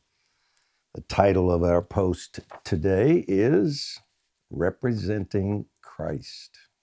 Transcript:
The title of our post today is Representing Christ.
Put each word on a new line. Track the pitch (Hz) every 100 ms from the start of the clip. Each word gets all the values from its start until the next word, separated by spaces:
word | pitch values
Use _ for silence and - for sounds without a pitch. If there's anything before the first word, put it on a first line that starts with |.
| _ _ _ _ _ _ _ _ _
The | -
title | - - 101 92 90
of | 87
our | 87 87
post | - 101 92 85 - - - -
today | - 87 95 95 135 175 -
is | 98 120 180 175 143 - - _ _ _ _ _
Representing | 101 90 - 123 110 92 107 90 101 98 104 - _
Christ. | - - 80 78 - - - - _ _